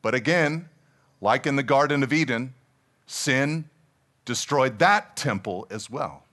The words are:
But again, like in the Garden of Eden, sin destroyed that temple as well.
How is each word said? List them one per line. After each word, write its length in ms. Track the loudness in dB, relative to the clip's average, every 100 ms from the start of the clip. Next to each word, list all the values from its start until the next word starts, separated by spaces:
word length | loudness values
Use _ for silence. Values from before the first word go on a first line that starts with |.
But 140 | 0 0
again, 540 | 2 2 2 -2 -10 _ _ _ _ _
like 260 | 0 2 2
in 120 | -2
the 60 |
Garden 380 | 2 2 4 2
of 120 | 0
Eden, 400 | 0 0 -2 -6 -14 _ _ _ _ _
sin 600 | -6 0 2 0 -2 -8 _ _ _ _ _
destroyed 560 | -8 -6 -2 2 2 4
that 380 | 4 4 0 -8
temple 500 | -4 -4 -6 -10 -10
as 200 | -14 -12
well. 340 | -8 -8 -10 _